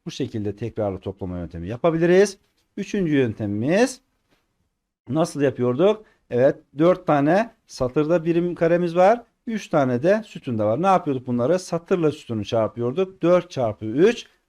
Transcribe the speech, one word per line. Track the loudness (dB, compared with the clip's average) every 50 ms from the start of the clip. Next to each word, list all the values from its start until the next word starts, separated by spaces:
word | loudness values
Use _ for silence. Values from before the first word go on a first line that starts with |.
| -16
Bu | -12
şekilde | -8 -8 -8 -6 -6 -6 -6 -6 -6
tekrarlı | -8 -10 -8 -6 -4 -4 -4 -4 -6
toplama | -8 -10 -10 -8 -8 -8 -8
yöntemi | -8 -10 -10 -10 -10 -10
yapabiliriz. | -10 -6 -2 0 0 0 2 2 4 4 4 4 2 0 _ _ _ _ _ _ _ -10
Üçüncü | -10 -10 -6 -4 -2 -2 0 2
yöntemimiz | 2 2 0 -2 -4 -6 -4 -4 -4 -2 0 2 2 2 0 -2 -10 _ _ _ _ _ _ _ _ _ _ _ _ _ _ _ _ _ _ _ _ _ -4
nasıl | -2 -2 -2 -2 0 0
yapıyorduk? | 0 0 0 0 0 0 2 2 2 2 2 0 -6 _ _ _ _ -4
Evet | 0 2 2 2 2 0 _ _ -2
dört | 2 4 4 2 2 0
tane | 0 0 2 2 2 2 2 0 -2 _ _ _
satırda | -14 -8 -4 -4 -2 0 0 0 2 0 0 0
birim | 0 0 0 0 -2 -2
karemiz | 0 0 2 2 2 0 0 2
var. | 4 4 4 4 2 -2 _ _ _ -10
Üç | -8 -8 -8 -6
tane | -2 0 2 2 2 0 0 2
de | 2 2 2 -2
sütunda | -8 -16 -14 -8 -6 -4 -2 0
var. | 0 0 0
Ne | 2
yapıyorduk | 2 2 2 2 -2 -4 -4 -4
bunları? | -4 -2 0 0 0 0 0
Satırla | -2 -4 -8 -6 -2 -2 0 0 0 0
sütunu | -2 -2 -8 -8 -6 -6 -6
çarpıyorduk. | -2 -2 -2 -2 -2 -4 -4 -4 -4 -2 -2 -4 -4 -4 -2
Dört | 2 2 2 2 0 -2
çarpı | -6 -4 -4 -4 -4 -6 -8
üç, | -4 0 2 4 4 2 0 -8 _ _ _ _